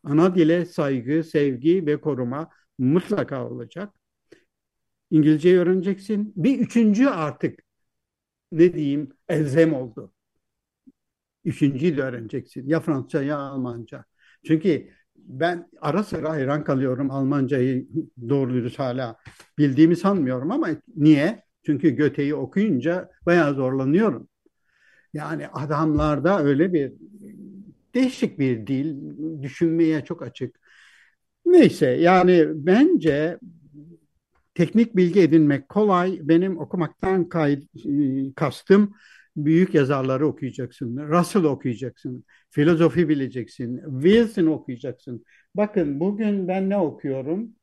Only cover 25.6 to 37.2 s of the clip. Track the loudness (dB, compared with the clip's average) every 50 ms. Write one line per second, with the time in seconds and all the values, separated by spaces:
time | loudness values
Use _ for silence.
25.6 | -6 -4 -2 0 0 0 0 0 0 0 0 0 0 0 0 2 2 0 2 2
26.6 | 0 0 0 -2 -2 -4 -8 -16 -20 -20 -20 -20 -20 -20 -20 -20 -20 -20 -20 -20
27.6 | -20 -20 -20 _ _ _ _ 0 0 0 0 -4 -4 -4 -2 -2 -2 -2 -2 -4
28.6 | -4 -4 -4 -4 -4 -6 -8 -10 -14 -16 -12 -10 -10 -10 -10 -10 -12 -14 -4 -2
29.6 | 0 0 2 2 2 2 2 -2 -4 -8 -12 -10 -12 -16 _ -10 -10 -10 _ _
30.6 | _ _ _ _ _ _ _ _ _ _ _ _ _ _ _ _ _ 6 8 8
31.6 | 8 8 4 2 0 0 2 4 4 6 6 6 6 6 6 6 4 2 0 -4
32.6 | 2 2 4 6 6 4 4 2 2 2 0 2 -2 -4 -6 -10 -18 -20 -20 -20
33.6 | _ -20 _ -20 -20 -20 -20 _ _ _ _ _ _ _ _ _ _ _ _ -2
34.6 | -2 2 4 2 2 2 2 2 2 4 6 4 4 6 6 6 6 4 2 0
35.6 | -4 _ -2 0 2 2 2 2 0 -2 -4 -6 0 2 2 4 4 0 -4 -6
36.6 | -8 -6 -4 -4 -4 -4 _ _ -2 0 0 0